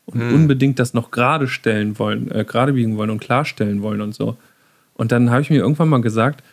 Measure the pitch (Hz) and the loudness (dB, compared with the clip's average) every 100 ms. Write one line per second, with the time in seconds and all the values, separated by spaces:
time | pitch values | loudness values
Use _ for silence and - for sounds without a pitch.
0 | - 117 120 139 151 131 139 127 123 120 | -10 -6 2 4 4 4 2 2 -2 -2
1 | - 120 123 156 127 - 117 107 104 104 | -4 0 0 0 -2 -4 -2 0 -2 -4
2 | 107 107 - 110 104 113 135 131 113 107 | -4 -4 -4 -4 -2 0 0 0 0 -2
3 | 107 107 - 127 151 - 104 101 107 104 | -4 -4 -2 -2 -2 -4 -2 -2 -4 -4
4 | 104 - 107 120 _ _ _ _ _ - | -6 -6 -6 -6 _ _ _ _ _ -6
5 | 113 120 120 123 147 147 101 151 160 131 | 0 2 4 2 2 2 2 2 2 2
6 | 113 113 127 - _ | 2 0 0 -2 _